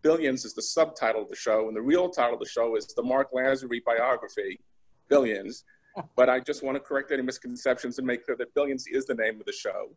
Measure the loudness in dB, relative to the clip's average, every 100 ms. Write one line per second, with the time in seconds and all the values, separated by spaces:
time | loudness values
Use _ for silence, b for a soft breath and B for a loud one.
0 | 4 4 2 -2 -6 -8 -4 0 0 2
1 | 0 0 -4 -6 0 2 0 -2 2 2
2 | 2 2 0 0 -4 0 0 0 -2 -6
3 | 0 0 2 0 2 0 -2 -4 0 2
4 | 2 0 -4 -6 -6 -8 -16 _ _ _
5 | _ 4 4 0 -6 -12 _ b b -14
6 | -6 4 6 6 0 -4 -4 -4 -2 -4
7 | -2 -2 -2 -6 -12 -4 0 0 -2 -4
8 | -2 -2 -2 -4 -2 0 0 -2 -2 -4
9 | -2 0 0 -2 -8 -6 -6 -6 -10